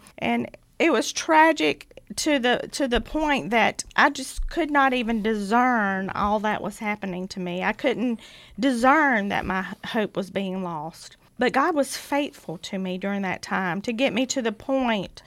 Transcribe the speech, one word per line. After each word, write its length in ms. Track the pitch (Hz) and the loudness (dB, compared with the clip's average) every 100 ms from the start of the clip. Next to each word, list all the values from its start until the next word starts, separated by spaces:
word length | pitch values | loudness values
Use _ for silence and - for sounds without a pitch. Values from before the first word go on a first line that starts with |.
| - - | -10 -6
And 320 | - 240 - - _ - | -2 -2 -4 -10 _ 0
it 120 | 320 | 2
was 200 | 247 - | 2 0
tragic 840 | - - 311 320 311 311 - - - - 202 | -4 4 6 6 6 0 -2 -8 -20 -12 -4
to 240 | 320 285 | 0 2
the, 280 | 247 240 - | 2 0 -2
to 160 | - 269 | -2 0
the 140 | 233 | 0
point 500 | - 311 302 214 151 | 0 -2 2 0 2
that 320 | 233 202 - - - | 2 2 0 -2 4
I 140 | 285 | 4
just 400 | 285 262 - - | 2 -8 -6 -4
could 220 | 339 302 | -2 0
not 220 | 285 269 | 4 4
even 280 | 254 226 226 | 2 0 0
discern 880 | 214 214 196 233 254 233 196 190 190 | 0 -2 2 2 4 2 0 -2 -4
all 280 | - 202 214 | -2 0 0
that 240 | 214 208 | 0 -2
was 160 | 202 - | -4 -6
happening 480 | 214 208 196 180 185 | -6 -4 -6 -6 -8
to 120 | 190 | -6
me. 240 | 175 180 | -6 -2
I 100 | 185 | -2
couldn't 460 | 220 277 208 247 220 - - - - | -2 -2 0 -2 -4 -8 -20 -18 -2
discern 680 | 269 233 254 311 285 226 202 | 0 4 4 6 4 2 0
that 180 | 180 - | -2 -2
my 140 | 185 | -4
h-, 320 | 185 - - | -6 -10 -4
hope 240 | 233 208 - | -2 -2 -4
was 160 | 185 | -4
being 320 | 196 190 190 | -4 -4 -4
lost. 540 | 180 160 160 - - - _ - | -6 -6 -10 -12 -20 -20 _ -2
But 140 | 247 | 0
God 220 | 254 311 302 | 2 2 2
was 220 | 269 - | 0 -4
faithful 600 | - 285 294 - - 165 | -2 -2 -2 -6 -12 -12
to 200 | - 196 | -8 -6
me 180 | 185 180 | -4 -4
during 240 | 196 202 | -4 -4
that 200 | 190 - | -4 -6
time 380 | - 190 185 180 | -4 -2 -2 -2
to 120 | 247 | -4
get 200 | 226 269 | 0 0
me 120 | 196 254 | 2 0
to 140 | 269 | 0
the 100 | 226 | -2
point 680 | 214 - 269 240 214 - - | -4 -2 0 0 0 -4 -12